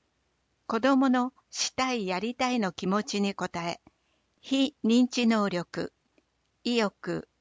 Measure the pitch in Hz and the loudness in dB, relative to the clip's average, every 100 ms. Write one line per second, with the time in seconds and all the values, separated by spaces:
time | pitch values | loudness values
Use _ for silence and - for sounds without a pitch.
0 | _ _ _ _ _ _ - 226 254 277 | _ _ _ _ _ _ -6 0 4 4
1 | 269 254 247 - _ - - - 262 247 | 4 2 0 -6 _ -6 -6 -4 -4 -2
2 | 190 180 214 247 254 247 196 - 180 202 | -4 -2 -4 -2 -2 0 0 -2 0 0
3 | 208 202 202 196 180 175 170 - _ _ | 0 -2 -2 -2 -6 -6 -6 -8 _ _
4 | _ _ _ _ - 269 269 - 220 233 | _ _ _ _ -4 0 0 0 2 4
5 | 247 - 240 226 202 175 170 - - - | 4 2 2 2 2 -2 -6 -8 -8 -10
6 | _ _ _ _ _ _ - 240 208 - | _ _ _ _ _ _ -2 2 0 -2
7 | - 170 - _ | -6 -6 -8 _